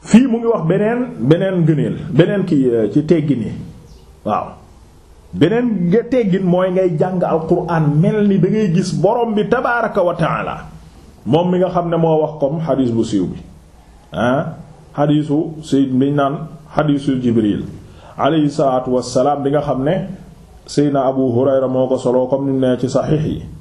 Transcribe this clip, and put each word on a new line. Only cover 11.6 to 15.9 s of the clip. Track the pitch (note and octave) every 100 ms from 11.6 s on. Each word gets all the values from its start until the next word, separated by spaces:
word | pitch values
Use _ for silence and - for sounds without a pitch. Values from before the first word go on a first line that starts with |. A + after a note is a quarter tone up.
| F3+
xam | F3 E3+
ne | E3
moo | E3 D#3
wax | D3+ -
comme | C#3 E3
xadiis | D#3+ C3+ B2+
bu | A2+
siiw | A2 G#2 F2
bi. | - - - - - - - -
Ah, | E2 A2+ C3+ F3 - - - - -
xadiisu | D3 D3+ D3+ D3 E3+ D#3+
Sayyid | - C3+ C3+